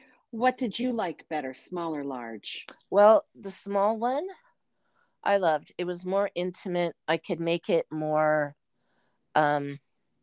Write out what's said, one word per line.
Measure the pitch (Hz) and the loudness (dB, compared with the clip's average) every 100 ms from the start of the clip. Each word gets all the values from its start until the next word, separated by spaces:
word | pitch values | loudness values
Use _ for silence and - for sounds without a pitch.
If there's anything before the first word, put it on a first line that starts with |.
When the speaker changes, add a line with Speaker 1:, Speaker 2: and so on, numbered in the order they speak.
| - _ _ | -14 _ _
Speaker 1:
What | 220 254 247 | -2 0 0
did | 233 - | -4 -4
you | 247 | -4
like | 233 180 - - | -2 -4 -6 -8
better, | 156 131 | -6 -6
small | 127 - 180 165 151 | -10 -10 -6 -4 -4
or | |
large? | 139 127 117 110 - - - - - | -6 -8 -10 -12 -12 -14 -16 -20 -2
Speaker 2:
Well, | 190 208 220 - | 6 8 8 4
the | - 196 | -12 -14
small | 180 196 202 202 226 | -12 -6 0 0 0
one | 233 277 370 359 _ _ _ _ _ _ _ _ | -2 -2 -6 -10 _ _ _ _ _ _ _ _
I | - 202 | 0 2
loved. | 175 151 - - | 2 0 -2 -8
It | |
was | 175 175 | -6 -6
more | 180 196 202 | -2 -2 -2
intimate. | 175 180 180 196 175 175 - - | -2 -6 -6 -4 -2 -2 -4 -2
I | 165 | -2
could | - 165 | -2 -4
make | 165 170 - | -2 -2 0
it | 165 - | 0 0
more, | 156 151 151 156 151 147 - _ _ _ _ _ _ _ | -4 -2 2 2 2 0 -6 _ _ _ _ _ _ _
um, | 151 147 147 143 143 _ _ _ _ | 0 2 2 -2 -10 _ _ _ _